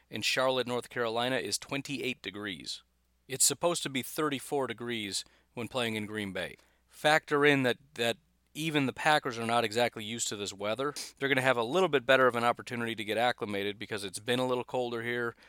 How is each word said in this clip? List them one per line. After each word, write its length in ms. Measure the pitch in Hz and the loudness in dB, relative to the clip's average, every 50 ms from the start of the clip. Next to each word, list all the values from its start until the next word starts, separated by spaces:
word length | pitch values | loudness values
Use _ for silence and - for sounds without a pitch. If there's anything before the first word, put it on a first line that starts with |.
| _ - | _ -10
in 140 | - 110 120 | -8 -4 -2
Charlotte, 440 | - - 135 131 131 131 127 120 | 0 2 2 2 2 2 0 0
North 220 | 120 123 120 - - | -2 -2 -4 -4 -6
Carolina, 480 | - 123 120 113 113 117 120 127 131 | -4 -2 -2 0 0 0 0 0 0
is 220 | 123 - - - - | -2 -2 -4 -4 -6
twenty-eight 640 | - - 143 139 139 - 143 123 131 131 120 - - | -6 -6 -8 -6 -6 -6 -6 -4 -4 -4 -6 -6 -8
degrees. 580 | 98 92 104 104 101 90 71 60 - - - _ _ _ _ _ _ _ _ _ | -10 -8 -8 -8 -8 -8 -8 -10 -12 -12 -12 _ _ _ _ _ _ _ _ _
It's 180 | - 131 131 - | -6 -2 2 2
supposed 380 | - 143 - - 175 170 - - | 2 2 2 0 0 0 0 -4
to 60 | 151 | -4
be 120 | 135 131 | -4 -4
thirty-four 640 | 113 - - - 156 147 139 123 - - 147 143 131 | -6 -4 -2 -2 -2 0 -2 -4 -4 -4 -2 -2 -2
degrees 580 | 113 113 104 120 120 120 113 104 98 92 - - _ _ _ _ _ - | -2 -4 -6 -6 -6 -4 -4 -4 -4 -4 -6 -8 _ _ _ _ _ -10
when 140 | 120 117 | -10 -8
playing 280 | - - 127 120 113 110 | -6 -4 -2 -2 -2 -2
in 120 | 107 107 | -4 -4
Green 260 | 101 107 107 104 98 92 | -4 -6 -6 -4 -4 -4
Bay. 240 | 92 87 - - - _ _ _ _ _ _ | -6 -6 -6 -8 -14 _ _ _ _ _ _
Factor 560 | - - - 151 156 156 - - 151 143 143 | -6 0 2 4 4 4 2 2 2 4 6
in 180 | 147 143 139 131 | 6 6 6 4
that, 140 | 123 113 - _ _ - | 2 0 -2 _ _ -6
that 240 | - 120 117 113 - _ _ _ _ _ _ - | -2 -2 -2 -2 -4 _ _ _ _ _ _ -8
even 320 | 143 156 160 147 147 139 | -6 -4 0 0 2 0
the 80 | 123 - | 0 -2
Packers 460 | - - 156 151 147 - 139 113 117 | 0 2 4 4 4 2 -2 -6 -4
are 60 | 117 | -2
not 180 | 113 117 120 117 | 2 2 2 2
exactly 400 | 110 104 120 120 113 - 117 107 | 2 2 2 2 2 0 -4 -8
used 240 | 107 117 113 - | -6 -6 -4 -4
to 80 | - 113 | -4 -4
this 160 | 101 101 95 | -4 -6 -6
weather. 420 | 98 95 101 104 110 117 135 147 143 - - - - | -6 -4 -2 -2 -2 -2 -2 -4 -4 -6 -10 -12 -8
They're 120 | - 139 135 | -2 0 2
gonna 120 | 139 131 | 4 4
have 140 | 127 135 123 | 4 4 4
a 80 | 120 113 | 4 2
little 240 | 117 143 185 190 | 2 2 2 4
bit 180 | 165 143 135 120 | 4 2 2 4
better 220 | - 131 131 131 | 6 6 8 8
of 80 | 127 113 | 6 6
an 80 | 117 117 | 4 2
opportunity 500 | 120 113 - 107 - 123 120 117 113 113 | 2 2 0 -2 -8 -6 -4 -4 -4 -4
to 100 | 104 107 | -4 -4
get 120 | 104 104 | -2 0
acclimated 640 | 107 120 123 120 - 117 104 104 98 101 104 101 107 | 2 2 0 0 -2 -4 -4 -4 -2 -2 -4 -6 -8
because 240 | 107 - 113 101 101 | -8 -8 -8 -8 -8
it's 160 | 95 - - | -8 -10 -8
been 200 | 107 127 120 127 | -4 -2 0 0
a 80 | 127 | 0
little 180 | 127 127 123 117 | 0 0 -2 -4
colder 360 | - - 127 123 120 120 117 | -4 -4 -2 -2 -2 -4 -4
here, 340 | 113 120 120 120 120 117 - - - | -4 -4 -4 -2 -4 -6 -6 -10 -18